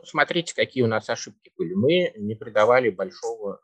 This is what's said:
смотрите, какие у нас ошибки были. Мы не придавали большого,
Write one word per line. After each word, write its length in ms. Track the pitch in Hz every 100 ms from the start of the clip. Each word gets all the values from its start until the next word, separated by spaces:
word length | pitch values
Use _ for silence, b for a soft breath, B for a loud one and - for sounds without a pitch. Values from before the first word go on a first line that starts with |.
| -
смотрите, 500 | 156 143 170 165 -
какие 280 | 117 131
у 40 | 113
нас 220 | 110 -
ошибки 420 | 113 107 - _ -
были. 160 | 82 95
Мы 380 | 127 180 180 107
не 180 | 104 110
придавали 540 | 117 107 110 123 120
большого, 720 | 92 95 - 113 113 101 90